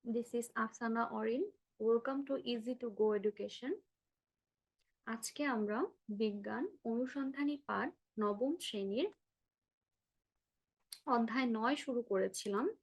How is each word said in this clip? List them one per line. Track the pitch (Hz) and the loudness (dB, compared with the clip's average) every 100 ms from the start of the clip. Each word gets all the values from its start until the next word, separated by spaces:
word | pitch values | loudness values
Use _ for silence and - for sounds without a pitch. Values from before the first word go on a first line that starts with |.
This | 240 233 233 | 0 -2 0
is | 240 233 - | -4 -2 -2
Afsana | 220 - 233 226 233 | -2 -2 -2 0 0
Orin। | 220 220 247 415 - _ _ | 0 0 0 -2 -6 _ _
Welcome | 220 233 240 269 | 4 4 4 -2
to | 277 277 - | -2 -2 0
Easy | 240 226 | -2 -2
to | 247 240 | -4 -4
Go | 202 214 | 2 2
Education। | 208 202 208 208 - 254 403 _ _ _ _ _ _ _ _ _ _ _ _ - | 4 2 0 -8 -6 -4 -6 _ _ _ _ _ _ _ _ _ _ _ _ -8
আজকে | 226 - - | -6 -8 -2
আমরা | 285 240 208 214 392 - - 202 | 0 0 0 0 -2 -6 -10 0
বিজ্ঞান | 214 202 208 214 349 - | 0 0 -6 -4 -4 -4
অনুসন্ধানী | 233 226 254 285 269 277 285 294 - | -4 -2 -2 -2 -4 0 -2 -2 -2
পাঠ | 202 254 - _ - | -2 -2 -4 _ -2
নবম | 208 202 262 339 | 0 2 0 0
শ্রেণীর | - 214 196 208 392 - _ _ _ _ _ _ _ _ _ _ _ _ _ _ _ _ _ - - | -2 -4 -2 0 0 -2 _ _ _ _ _ _ _ _ _ _ _ _ _ _ _ _ _ -12 2
অধ্যায় | 240 226 233 254 220 | 4 4 2 2 2
নয় | 226 294 | 2 2
শুরু | - 240 | 0 -2
করেছিলাম। | 233 190 196 - 208 202 311 453 | 2 2 2 -2 -2 0 0 -2